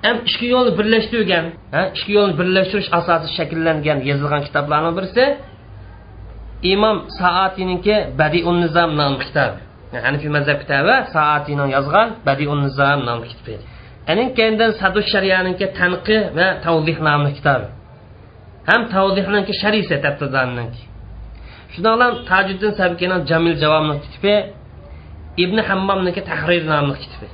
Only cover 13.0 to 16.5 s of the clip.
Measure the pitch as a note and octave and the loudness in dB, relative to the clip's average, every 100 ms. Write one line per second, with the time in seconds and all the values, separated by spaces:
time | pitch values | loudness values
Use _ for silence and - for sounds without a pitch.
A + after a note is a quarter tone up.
13 | A#2+ A#2+ A#2 - - G#2+ - - - - | 0 -4 -8 -14 -14 -14 -14 -20 -20 -14
14 | - F3+ B3 B3 A3 G#3+ A3+ A3 G3 G3 | -2 0 0 2 2 4 2 2 0 0
15 | G#3 G3+ G3 F#3 F#3 F3+ F#3+ - F3+ F3+ | 0 0 2 2 0 -2 -4 0 -2 0
16 | G3 A3 F#3+ D#3 F#3 | 0 0 2 0 0